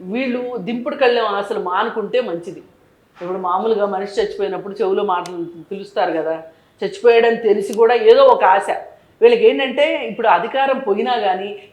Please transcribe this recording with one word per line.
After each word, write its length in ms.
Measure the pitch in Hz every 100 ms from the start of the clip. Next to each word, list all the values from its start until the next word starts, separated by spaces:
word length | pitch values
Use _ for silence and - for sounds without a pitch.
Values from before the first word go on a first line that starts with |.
వీళ్ళు 560 | 185 226 262 247 247 240
దింపుడు 380 | 180 240 247 294
కళ్ళెం 300 | 254 240 220
ఆశలు 340 | 202 202 214
మానుకుంటే 600 | 185 185 226 220 202 247
మంచిది. 380 | 226 170 185 156 - _ _ _ _ -
ఇప్పుడు 160 | 175 190
మామూలుగా 480 | 180 185 226 208 202
మనిషి 360 | 190 202 -
చచ్చిపోయినప్పుడు 520 | 202 - 196 180 190 190
చెవులో 220 | 190 196
మాటలు 420 | 208 180 175 175 165 170 160
పిలుస్తారు 400 | 196 196 - 180
కదా, 320 | 160 156 160 160 _ _ -
చచ్చిపోయాడని 520 | 196 - 233 233 233 226
తెలిసి 380 | 226 208 196
కూడా 200 | 202 226
ఏదో 300 | 240 220 254
ఒక 200 | 269 233
ఆశ 240 | 196 202 208 - - - _ -
వీళ్ళకి 260 | 226 226 220
ఏంటంటే 600 | 277 262 240 302 320 233
ఇప్పుడు 200 | 214 220
అధికారం 520 | 175 170 262 269 247
పోయినా 400 | 208 202 240 240
కానీ 440 | 202 185 202 - -